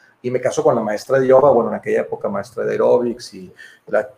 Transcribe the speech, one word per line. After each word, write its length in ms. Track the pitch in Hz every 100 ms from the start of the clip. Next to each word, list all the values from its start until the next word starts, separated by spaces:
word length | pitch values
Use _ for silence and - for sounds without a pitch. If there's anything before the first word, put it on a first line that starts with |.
| _ _
Y 100 | 123
me 80 | 127
casó 240 | 120 156
con 120 | 151 120
la 60 |
maestra 380 | 107 104 - 135
de 80 | 127
yoga, 220 | 131 139
bueno, 200 | 120 110
en 60 | 104
aquella 260 | 107 113
época 280 | 113 110 107
maestra 340 | 101 - 110
de 80 | 107
aeróbics 600 | 107 117 123 120 113 -
y 200 | 95 90 - - _ -
la 220 | 107 -